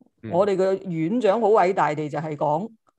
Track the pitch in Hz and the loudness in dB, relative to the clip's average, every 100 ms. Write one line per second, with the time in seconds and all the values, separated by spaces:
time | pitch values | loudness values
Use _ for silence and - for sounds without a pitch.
0 | _ _ 110 170 202 190 190 190 190 165 | _ _ -6 0 0 2 0 -2 -4 -4
1 | 160 240 214 214 214 214 185 190 151 151 | -2 0 2 2 4 4 4 2 0 0
2 | 151 143 156 147 151 151 220 226 _ | -4 -6 -8 -4 -2 -2 -4 -14 _